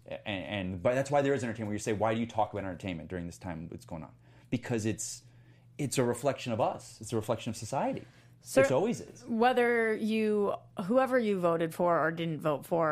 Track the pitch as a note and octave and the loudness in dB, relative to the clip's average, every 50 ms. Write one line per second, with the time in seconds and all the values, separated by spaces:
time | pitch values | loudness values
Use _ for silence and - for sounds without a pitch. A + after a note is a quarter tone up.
0 | - - - - - G#2+ G2+ F#2 D#2 C#2 G#2 G2+ F#2 F#2 G2 F2+ E2+ B2 B2 C3+ | -14 -12 -12 -10 -8 -6 -6 -6 -6 -6 -6 -4 -4 -4 -4 -2 0 0 2 0
1 | C3+ C3+ C#3+ C#3+ C#3 C#3 C#3 B2+ B2+ A#2 G#2+ A2+ A2 G#2 G#2 G2+ - B2 G#2+ F#2 | 0 0 2 2 2 2 2 0 -2 -4 -6 -6 -6 -4 -4 -4 -2 -2 -2 0
2 | G#2 A2 A2+ A#2 A#2 A2+ - A2 G#2+ - - G2 F#2+ F#2+ F2 D#2+ - F#2+ F2 D#2+ | 0 0 0 0 -2 -4 0 -2 -2 -2 -2 -6 -6 -6 -8 -8 -6 -6 -6 -6
3 | D2+ E2 F#2 F2 F2 E2+ E2 - - F#2 E2 D#2+ E2 - - E2 - - F2 D#2+ | -8 -8 -8 -8 -8 -8 -10 -10 -10 -10 -8 -8 -10 -12 -12 -14 -14 -12 -12 -12
4 | D2 A1 - - - - - - - - C3 A#2+ - - A#2+ A2+ G2+ A2 G2+ - | -12 -14 -16 -20 -20 -20 -20 -20 -10 -6 -6 -4 -2 -2 -2 0 0 -2 -2 -4
5 | - - - - - - - - - - - - - - - - D3 B2 - C#3 | -6 -10 -10 -12 -16 -20 -20 -20 -20 -20 -20 -20 -20 -18 -10 -6 -6 -4 0 0
6 | B2 A#2+ A2+ - C#3 C#3 B2+ - - B2 A2+ G#2 - F#2 - - - - - - | 2 2 2 0 0 -2 -2 -2 -2 -4 0 0 0 0 -2 -4 -12 -16 -16 -14
7 | A2 - A#2+ A2 G#2+ - A2+ - - A#2+ A2 - A2+ - C3+ C#3+ G#3 C4+ C4 - | -8 -4 -2 -2 0 0 -2 -2 -2 -6 -8 -8 -6 -4 -2 -2 0 0 -2 -4
8 | - - - - - - - - - - - C4 C4+ C4+ C3 C3+ F#3+ A#3+ F#3 - | -8 -14 -20 -20 -20 -20 -20 -20 -8 0 4 4 6 6 6 4 2 2 0 -2
9 | - - - - - B3 A#3 A3 A#3 B3+ B3+ A#3+ A#3+ A#3+ A#3+ A#3 A3+ A3 A3 - | -6 -14 -16 -14 -8 -4 2 4 4 4 6 6 4 4 4 4 2 2 0 0
10 | A3+ G#3+ A3 A3 G#3+ G#3+ G#3 G#3 G3+ G3 - - - - - - F#3 F3 A#3+ C4 | 0 0 0 2 2 2 2 2 2 0 -2 -4 -6 -12 -10 -6 -2 2 4 4
11 | C4 B3 B3+ B3+ A3+ G#3 G3+ F#3 F3 E3+ E3 E3 E3+ D#3+ D#3+ - F3+ F3 E3+ D#3 | 4 4 4 2 4 4 2 4 4 4 4 4 2 0 0 2 4 4 4 4
12 | D3 D#3+ E3 E3 E3 E3+ D#3 C#3+ E3 D#3 D3 C3 - - F3+ E3 E3 D3+ | 4 2 0 0 -2 -2 -2 0 0 0 0 0 -2 0 0 2 2 2